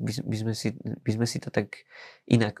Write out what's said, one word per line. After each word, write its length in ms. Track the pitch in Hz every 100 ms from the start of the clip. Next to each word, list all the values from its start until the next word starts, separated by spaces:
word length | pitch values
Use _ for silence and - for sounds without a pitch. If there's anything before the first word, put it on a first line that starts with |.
by 100 | 110
s-, 140 | 110 -
by 120 | 107
sme 120 | 110 107
si, 100 | 113 110
by 300 | 110 110 -
sme 120 | 107 120
si 80 | -
to 160 | -
tak 320 | - 104 - - - - - -
inak 320 | 120 107 -